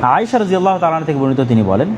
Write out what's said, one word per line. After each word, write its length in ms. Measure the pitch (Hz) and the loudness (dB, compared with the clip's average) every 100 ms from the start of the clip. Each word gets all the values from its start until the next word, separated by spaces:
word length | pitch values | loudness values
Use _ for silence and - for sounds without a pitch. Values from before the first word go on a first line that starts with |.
| 123 | 2
আয়েশা 340 | 147 226 247 | 0 0 -2
রাদিয়াল্লাহু 400 | 202 190 190 185 | 0 0 0 0
তাআলা 160 | 170 160 | 0 -2
আনহা 100 | 156 | -2
থেকে 140 | 143 | -2
বর্ণিত, 220 | 135 131 | 0 0
তিনি 220 | 123 117 | 2 2
বলেন 240 | 101 95 165 | 2 0 -2